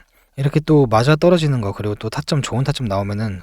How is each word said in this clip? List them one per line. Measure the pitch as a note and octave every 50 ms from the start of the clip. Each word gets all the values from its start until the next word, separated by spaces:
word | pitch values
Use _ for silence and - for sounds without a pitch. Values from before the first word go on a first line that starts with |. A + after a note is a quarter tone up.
| - _ _ _ _ _ _ -
이렇게 | C#3 C#3+ - D#3
또 | D3 - D#3 D3 C#3
맞아 | A#2 A2 A2 A#2+ C#3 D#3
떨어지는 | D3+ - F3 F#3 F3 D#3+ D3 C#3 B2+
거, | G#2+ G2
그리고 | G2 - G#2 G#2 G#2
또 | - - A2
타점, | - - - - E3+ C#3+
좋은 | B2 - - A#2 C3+
타점 | C#3 C#3+ - C3 A2
나오면은, | G2 G2 G2+ G2 G#2 G#2 A2 A2 G2 F2+